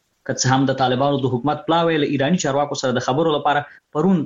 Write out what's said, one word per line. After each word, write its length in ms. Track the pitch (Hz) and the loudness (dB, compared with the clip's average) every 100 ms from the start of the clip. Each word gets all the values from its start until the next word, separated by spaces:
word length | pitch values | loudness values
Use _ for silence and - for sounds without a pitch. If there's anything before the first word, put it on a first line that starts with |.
| _ _ - | _ _ -8
که 100 | 123 | -2
څه 160 | 131 | 0
هم 160 | 131 135 | 2 2
د 80 | 127 | 0
طالبانو 360 | 131 127 143 135 127 | 0 0 0 0 -2
د 80 | |
حکومت 340 | 123 143 147 - | -2 -2 -4 0
پلاوی 300 | 165 170 156 | 0 2 0
له 60 | 147 | 0
ایراني 260 | 135 135 180 147 | 0 0 0 0
چارواکو 340 | 139 147 139 | 0 -2 -2
سره 140 | 131 120 | -2 -2
د 60 | 131 | -2
خبرو 260 | 139 165 147 | 0 2 2
لپاره 300 | 147 143 - - _ 147 | 0 0 -4 -16 _ 0
پرون 260 | 185 175 | 2 2